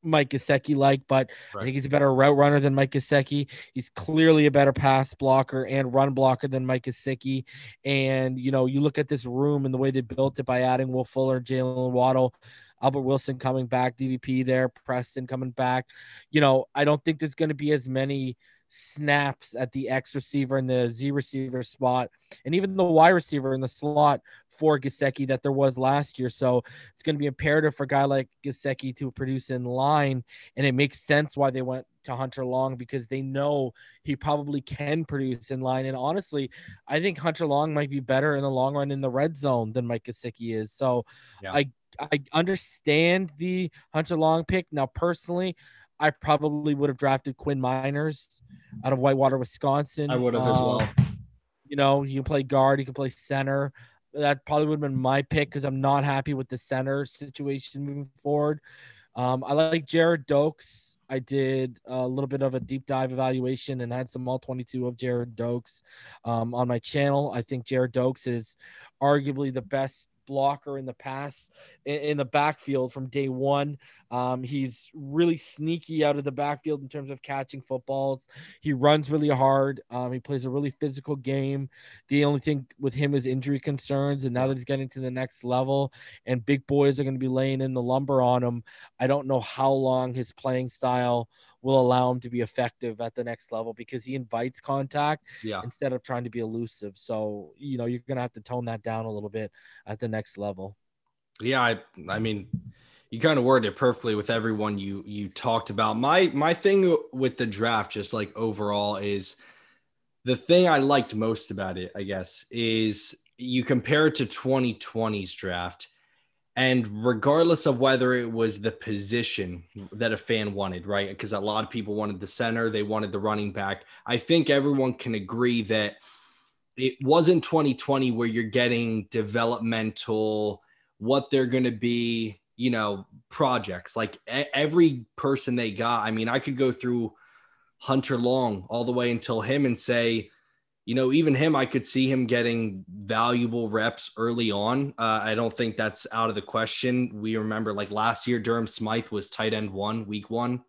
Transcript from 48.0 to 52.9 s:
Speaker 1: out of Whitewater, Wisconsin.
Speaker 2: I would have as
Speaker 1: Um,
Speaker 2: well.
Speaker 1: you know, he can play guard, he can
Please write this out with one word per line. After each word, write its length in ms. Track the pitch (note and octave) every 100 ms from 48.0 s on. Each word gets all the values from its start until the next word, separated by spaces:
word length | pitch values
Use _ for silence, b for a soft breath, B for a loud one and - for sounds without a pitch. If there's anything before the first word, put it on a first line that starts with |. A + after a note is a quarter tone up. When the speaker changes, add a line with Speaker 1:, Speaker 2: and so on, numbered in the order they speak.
| D#3 D3 - - _ B B B
Speaker 1:
out 100 | -
of 60 | C3+
Whitewater, 400 | C3+ C3+ C3+ C3
Wisconsin. 720 | B2 - C#3+ C#3 D3 - D3
Speaker 2:
I 60 | B2+
would 180 | B2
have 80 | A#2
as 140 | B2+ B2+
Speaker 1:
Um, 80 |
Speaker 2:
well. 240 | B2+ B2+ - - - - - _ _ _
Speaker 1:
you 120 | _ C#3+
know, 260 | C#3 C#3
he 120 | C#3
can 100 | C3+
play 180 | C3 D3
guard, 380 | C3 C3+ C3+ C#3
he 40 |
can 100 | C3+